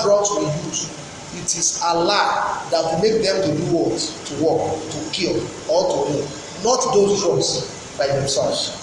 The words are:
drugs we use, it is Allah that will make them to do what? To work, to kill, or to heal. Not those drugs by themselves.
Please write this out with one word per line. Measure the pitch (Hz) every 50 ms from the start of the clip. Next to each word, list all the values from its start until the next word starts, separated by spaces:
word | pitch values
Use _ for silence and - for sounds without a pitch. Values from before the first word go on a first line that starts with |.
| 214
drugs | 202 202 208 202 - 208 -
we | 156 151 - 180 175 160
use, | - - - - - - - - - - - - 170
it | 175 - - - 170
is | 156 - - -
Allah | 175 170 170 170 175 196 208 190 165 - - - - - - - - -
that | 165 165 160
will | 165 160 175
make | 202 220 220 214 190
them | 190 190 190
to | 196 156 151
do | - - - 170
what? | 160 147 - - -
To | - - - - - - 143 143
work, | 156 156 135 - - 160 160 160 160 160
to | 156 147 151 -
kill, | - 190 175 147 123 - 120 - - - -
or | 135 160 180 - -
to | - 208 214 -
heal. | 147 - - - - - - - - 170
Not | 196 233 254 247 - 226 202
those | 202 196 202 196 -
drugs | - 170 - - - - - - - - - - - - - -
by | 143
themselves. | 139 139 135 143 - - 151 127 110 - - - - - -